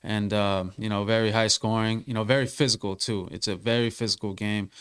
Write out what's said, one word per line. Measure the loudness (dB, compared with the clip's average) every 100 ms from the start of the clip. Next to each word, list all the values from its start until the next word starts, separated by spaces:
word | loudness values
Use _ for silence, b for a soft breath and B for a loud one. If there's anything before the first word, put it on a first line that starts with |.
and, | -4 -2 0
um, | 2 2 0 -2 -6
you | -4
know, | -2
very | 2 2 4
high | 4 2
scoring, | 2 2 2 0 -2 -4
you |
know, | -2
very | 2 2 2
physical | 0 0 0 -4 -4
too. | -4 -4 -4
It's | -6 -6
a | -4
very | 0 0 0
physical | -2 -4 -2 -4
game, | -4 -2 -2 -4 B